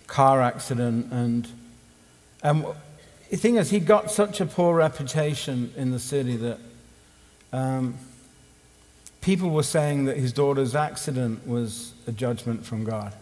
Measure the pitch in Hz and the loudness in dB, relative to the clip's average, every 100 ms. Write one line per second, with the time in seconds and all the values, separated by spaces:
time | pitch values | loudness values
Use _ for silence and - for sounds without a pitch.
0 | - - 135 135 123 - - 120 120 117 | -4 4 6 6 4 0 -4 -2 0 0
1 | 120 127 120 120 117 - - - - - | -2 -2 0 0 -4 -12 -20 -20 -20 -20
2 | - - _ - 147 151 151 - - - | -20 -20 _ -4 0 2 0 -8 -16 -20
3 | - - - 196 226 240 165 202 160 208 | -20 -20 -8 0 2 4 4 2 4 4
4 | 214 - 202 - 170 - 175 165 156 - | 4 0 0 0 -2 2 4 4 4 0
5 | 139 160 151 139 - 127 117 - 131 127 | -4 -2 0 -2 -4 -4 -4 -4 -2 -2
6 | - 143 127 120 117 113 - - - - | -2 -2 -2 -2 -4 -6 -12 -20 -20 -20
7 | - - - - - 131 131 131 127 123 | -20 -20 -20 -20 -10 -4 -2 -2 -4 -6
8 | - - - - - - - - - - | -14 -20 -20 -20 -20 -20 -20 -20 -20 -20
9 | - - - 190 180 156 143 165 147 143 | -20 -4 0 2 2 0 2 0 2 0
10 | 135 131 127 117 143 139 135 139 151 - | 0 0 -2 2 2 2 2 0 -2 -4
11 | - 131 120 110 - 120 117 104 - - | -4 -2 -2 -4 -4 -4 -4 -6 -14 -14
12 | - 110 127 120 - 113 - 110 110 110 | -10 -4 -2 -2 -4 -6 -6 -6 -4 -6
13 | 101 - | -8 -12